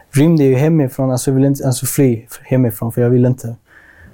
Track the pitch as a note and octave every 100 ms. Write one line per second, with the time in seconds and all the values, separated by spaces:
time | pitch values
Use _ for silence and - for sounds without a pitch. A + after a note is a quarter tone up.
0 | _ C3+ D#3+ D#3+ C#3 B2+ D#3 E3 C3 -
1 | C3 B2+ - C3 C#3 C#3 C#3 B2 B2+ -
2 | C3+ A2+ - - - C3 A#2+ - A#2 B2
3 | A#2+ B2 B2 B2 A#2 A#2 _ _ _ -
4 | -